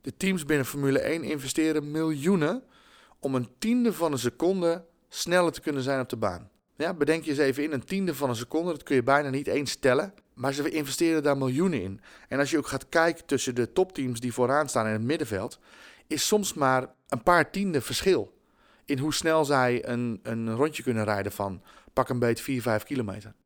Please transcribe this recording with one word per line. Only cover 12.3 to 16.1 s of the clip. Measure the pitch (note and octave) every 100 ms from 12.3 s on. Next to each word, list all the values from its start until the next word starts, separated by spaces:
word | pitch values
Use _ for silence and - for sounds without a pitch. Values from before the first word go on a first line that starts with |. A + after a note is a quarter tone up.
| C3
als | C#3+
je | D#3+
ook | -
gaat | C3+ -
kijken | E3+ E3 E3 -
tussen | C3+ -
de | B2 A#2
topteams | - F#3 - C3 A#2
die | B2
vooraan | A#2 B2 C#3+ D3
staan | B2+ A2
in |
het | A2
middenveld, | A#2 D#3+ C#3 G2+ A2 - _ - - -
is | _